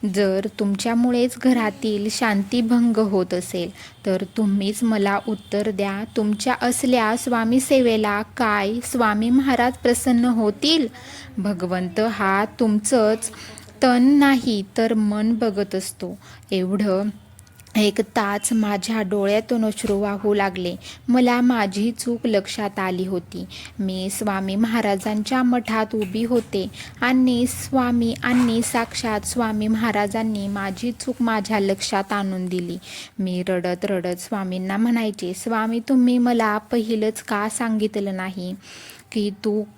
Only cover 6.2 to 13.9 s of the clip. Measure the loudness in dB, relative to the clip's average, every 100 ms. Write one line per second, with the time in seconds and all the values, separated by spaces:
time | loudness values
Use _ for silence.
6.2 | 0 0 0 0 0 0 2 2 2 0
7.2 | 0 0 2 2 4 4 4 2 0 -2
8.2 | -4 -2 0 2 0 -4 -4 0 2 2
9.2 | 4 4 4 2 2 2 0 2 4 4
10.2 | 4 4 2 2 2 2 0 -6 -18 -18
11.2 | -12 -4 -4 -2 -2 -2 -2 0 -2 0
12.2 | 2 2 0 0 2 2 2 2 4 2
13.2 | -4 -12 -18 -18 -20 0 4